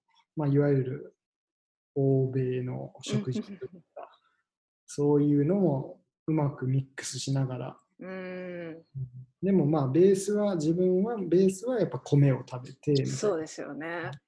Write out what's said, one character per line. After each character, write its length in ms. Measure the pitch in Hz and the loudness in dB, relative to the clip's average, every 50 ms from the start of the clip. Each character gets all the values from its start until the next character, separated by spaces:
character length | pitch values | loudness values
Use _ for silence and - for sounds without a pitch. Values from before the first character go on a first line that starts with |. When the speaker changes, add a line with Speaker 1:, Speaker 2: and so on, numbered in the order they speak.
| _ _ _ _ _ _ _ | _ _ _ _ _ _ _
Speaker 1:
ま 120 | 156 151 | -2 0
あ、 20 | 139 | 2
い 100 | 139 143 | 4 4
わ 100 | 147 143 | 6 6
ゆ 60 | 139 135 123 | 4 2 2
る 340 | 127 131 - - - - _ _ _ _ _ _ _ _ _ _ _ _ _ _ _ - | 0 -4 -8 -10 -14 -20 _ _ _ _ _ _ _ _ _ _ _ _ _ _ _ -4
欧 360 | 143 135 135 135 135 131 127 | 0 2 4 4 4 2 0
米 320 | 127 135 127 127 127 127 123 | 0 -2 -2 -2 -2 -2 -4
の 300 | 127 127 131 139 - - - - | -6 -6 -8 -10 -12 -14 -12 -6
食 300 | - - 214 202 - 131 | -2 -2 -2 -2 -2 -4
事 100 | 208 - | -6 -6
と 80 | - 202 | -8 -10
い 20 | |
う 40 | - | -14
か、 100 | 196 - 185 | -14 -14 -14
Speaker 2:
う 40 | |
ん。 60 | 175 - _ _ | -16 -20 _ _
<laughs> 920 | - - - _ _ _ _ _ _ _ _ _ _ _ _ _ _ _ | -18 -18 -18 _ _ _ _ _ _ _ _ _ _ _ _ _ _ _
Speaker 1:
そ 280 | - - - 143 147 147 | -12 -6 -2 0 2 2
う 60 | 147 147 | 4 4
い 200 | 147 147 143 143 | 4 2 2 2
う 20 | |
の 140 | 156 190 202 190 | 2 2 2 2
を 340 | 156 - 135 - - - - _ _ _ _ _ | 2 2 0 -4 -8 -12 -20 _ _ _ _ _
う 60 | - 156 | -2 0
ま 180 | 156 147 139 | 0 0 -2
く 160 | 143 - 131 | -2 -4 -2
ミ 140 | 127 131 135 135 - | -2 0 0 -2 -4
ッ 60 | _ | _
ク 80 | - - | -14 -12
ス 140 | - - 127 | -10 -10 -8
し 160 | - 135 135 | -4 -2 -2
な 120 | 135 135 | -2 -2
が 120 | 127 127 123 | -2 -4 -6
ら。 200 | - - - - _ _ _ - | -8 -10 -12 -14 _ _ _ -18
Speaker 2:
う 60 | - | -14
ー 20 | 185 | -12
ん。 600 | 190 185 185 180 185 185 185 180 180 175 170 165 | -12 -10 -10 -10 -10 -10 -10 -10 -10 -10 -10 -12
Speaker 1:
う 40 | 160 | -14
ん。 100 | 165 165 _ - 135 131 - - - - - _ _ - | -14 -18 _ -12 -12 -12 -12 -12 -16 -20 -20 _ _ 0
で 100 | 190 196 | 2 4
も、 140 | 180 147 | 4 4
ま 160 | 143 156 156 139 | 4 2 2 2
あ、 60 | 131 | 2
ベ 240 | 131 160 185 196 196 | 4 6 6 6 6
ー 40 | |
ス 160 | 190 - - 208 | 4 2 0 0
は、 240 | 208 208 202 190 | 0 0 0 0
自 160 | 165 147 156 165 | 0 0 0 0
分 300 | 175 185 185 185 185 202 | 2 2 2 2 2 0
は、 140 | 233 240 214 | 0 -2 -4
ベ 200 | 185 160 156 185 | -2 0 2 4
ー 100 | 190 185 | 4 4
ス 160 | 190 - 226 | 2 0 -2
は 120 | 247 254 226 | -2 -2 0
や 80 | 175 | 0
っ 20 | - | -2
ぱ 100 | - 135 | -2 -6
米 340 | - - 147 143 143 139 127 | -4 2 4 4 6 4 4
を 120 | 123 - - | 0 -4 -8
食 160 | - 120 123 | -12 -12 -12
べ 60 | - - | -14 -18
て 200 | - - 147 143 | -8 -2 0 0
み 40 | |
た 60 | 139 127 | 2 0
い 40 | |
な。 60 | 131 135 | -2 -2
Speaker 2:
そ 240 | 131 - 208 180 | -2 0 0 0
う 40 | 160 | -2
で 60 | 156 | -4
す 140 | 151 - - | -8 -10 -12
よ 140 | 143 143 143 | -12 -12 -10
ね。 360 | 143 156 165 170 175 165 175 143 - _ | -10 -10 -8 -8 -8 -8 -8 -10 -12 _